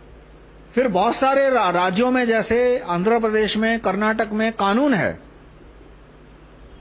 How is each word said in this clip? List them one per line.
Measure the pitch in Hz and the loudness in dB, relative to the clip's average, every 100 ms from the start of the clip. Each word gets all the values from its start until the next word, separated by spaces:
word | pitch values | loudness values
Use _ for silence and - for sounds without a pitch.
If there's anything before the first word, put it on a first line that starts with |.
| - - - - - - - | -20 -20 -20 -20 -20 -20 -8
फिर | - 254 | -2 0
बहुत | 185 214 | 2 0
सारे | - 269 277 269 | 0 2 2 2
रा-, | 247 190 | 2 2
राज्यों | 175 180 185 247 | 0 0 0 0
में, | 254 240 | 0 0
जैसे | 226 214 233 247 247 | 0 0 0 2 0
आंध्र | 180 175 196 233 | -2 -2 0 0
प्रदेश | 220 214 214 214 | 0 0 -2 -2
में, | 220 233 | -2 -2
कर्नाटक | 214 190 214 220 220 | -2 -2 -2 -2 -4
में | 214 226 | -2 -2
कानून | 226 196 214 285 | -2 0 2 2
है, | 214 117 82 - - - - - - - - - - - - - - - - | 0 -2 -6 -14 -20 -20 -20 -20 -20 -20 -20 -20 -20 -20 -20 -20 -20 -20 -20